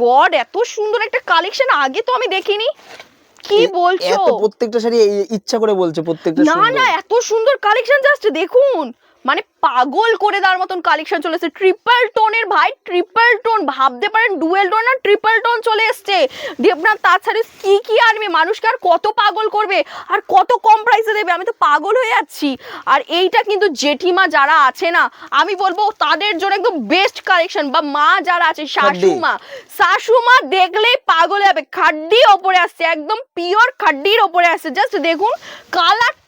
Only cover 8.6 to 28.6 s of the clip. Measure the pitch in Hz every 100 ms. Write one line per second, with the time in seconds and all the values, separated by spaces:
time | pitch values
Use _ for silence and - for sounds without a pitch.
8.6 | 554 427 254 - _ _ 254 320 - _
9.6 | - 247 262 302 453 427 415 403 381 370
10.6 | 370 370 339 302 311 349 330 320 339 -
11.6 | 381 359 453 494 494 466 440 440 427 339
12.6 | 370 539 - 359 - 440 466 453 453 440
13.6 | 285 269 269 247 415 440 466 359 320 381
14.6 | 392 440 466 523 392 415 427 453 480 480
15.6 | 453 440 440 453 - 381 269 - 571 302
16.6 | 320 302 427 427 392 370 440 427 466 -
17.6 | 392 403 - 453 466 427 427 330 330 440
18.6 | 440 508 359 339 427 427 415 403 440 415
19.6 | 415 370 - - - 392 - 381 381 480
20.6 | 453 440 440 427 440 427 359 339 381 -
21.6 | 320 302 330 480 453 466 311 - 294 254
22.6 | - - - 294 - 330 370 453 415 381
23.6 | 403 254 285 285 359 359 370 294 277 320
24.6 | 269 - 339 339 254 - - 277 330 370
25.6 | 381 359 427 - 302 320 403 339 381 403
26.6 | 453 339 214 339 403 - - 370 339 403
27.6 | 294 302 294 285 302 381 339 349 330 320